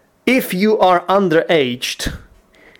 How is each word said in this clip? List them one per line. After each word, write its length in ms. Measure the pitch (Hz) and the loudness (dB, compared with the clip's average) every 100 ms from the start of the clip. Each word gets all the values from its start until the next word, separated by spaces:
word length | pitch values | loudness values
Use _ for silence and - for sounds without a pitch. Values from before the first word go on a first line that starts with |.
| _ _ - | _ _ -2
If 260 | 262 - | -2 -2
you 260 | 180 214 214 | -2 0 2
are 280 | 185 175 175 | 2 2 2
underaged, 1080 | 196 190 160 - 165 127 123 - - - - - _ _ _ - - | 0 2 0 2 0 0 -4 -8 -8 -10 -10 -18 _ _ _ -20 -20